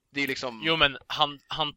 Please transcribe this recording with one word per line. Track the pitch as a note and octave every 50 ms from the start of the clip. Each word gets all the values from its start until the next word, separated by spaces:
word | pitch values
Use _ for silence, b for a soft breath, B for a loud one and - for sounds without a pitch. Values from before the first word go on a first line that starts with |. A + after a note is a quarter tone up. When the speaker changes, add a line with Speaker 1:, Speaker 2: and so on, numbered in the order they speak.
| _ _
Speaker 1:
det | - C#3+
är | C#3+ -
liksom | A2 - - B2+ A2+ A2 D#3
Speaker 2:
Jo, | D#3+ E3
men | D#3+ D3+ C#3 C3 - - -
han, | - - D3+ C#3+ D3 C#3 _ -
han | - D3+ D#3 D3 C#3